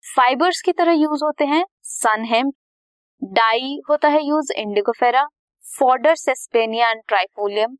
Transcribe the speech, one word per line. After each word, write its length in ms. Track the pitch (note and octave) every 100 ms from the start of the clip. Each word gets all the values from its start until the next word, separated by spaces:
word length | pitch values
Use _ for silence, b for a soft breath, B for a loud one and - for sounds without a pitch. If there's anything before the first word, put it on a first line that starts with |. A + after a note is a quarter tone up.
| - -
फाइबर्स 440 | B3+ B3+ E4+ F4+
की 120 | -
तरह 200 | F4 E4+
यूज़ 320 | E4 D4+ D4+
होते 200 | D4+ D4
हैं, 220 | C#4+ D4+ F#4 _
सन 420 | - - A#3 G#3+
हेम्प, 300 | A3+ A3+ C4+ - _ _ _ _ _ _
डाई 560 | F#3+ F#3+ A3+ A3+ C4 C#4+ -
होता 200 | D4 D4
है 180 | D4+ D4
यूज़, 260 | D4+ C#4
इंडिगोफेरा, 760 | - G#3+ G3+ G3+ A#3 B3 B3 D4 _ _ _ - -
fodder, 360 | C4 B3+ C4 D#4+ -
sesbania 680 | C4 - A#3 A3+ A3+ A#3
and 180 | A3 -
trifolium। 640 | G3+ F#3 - G3+ G3+ A3 C4